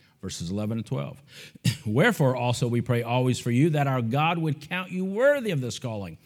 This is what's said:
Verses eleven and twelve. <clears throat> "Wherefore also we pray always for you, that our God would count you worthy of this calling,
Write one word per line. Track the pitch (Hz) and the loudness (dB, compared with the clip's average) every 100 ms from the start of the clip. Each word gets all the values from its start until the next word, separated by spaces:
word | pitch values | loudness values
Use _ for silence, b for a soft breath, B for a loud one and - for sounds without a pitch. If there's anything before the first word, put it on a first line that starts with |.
| b b | b b
Verses | 95 - 85 | -10 -8 -6
eleven | 98 107 113 | -4 -4 -4
and | 107 | -4
twelve. | 131 71 - - B B | -6 -8 -12 -20 B B
<clears throat> | B - - 110 | B -2 -2 -2
"Wherefore | 113 233 190 135 127 | 4 4 4 2 2
also | 120 120 123 | 0 0 0
we | 120 | 0
pray | 117 120 | 0 0
always | 117 123 127 123 | 2 2 2 0
for | 123 | 0
you, | 120 165 | 4 4
that | 147 135 | 4 2
our | 131 | 0
God | 117 131 156 175 | 0 0 0 0
would | 160 143 | -2 -4
count | - 180 185 | -4 -6 -6
you | 185 | -4
worthy | 190 196 277 285 220 | -4 2 4 4 0
of | 151 | -2
this | 123 - | -4 -6
calling, | 123 110 92 80 | -8 -6 -8 -12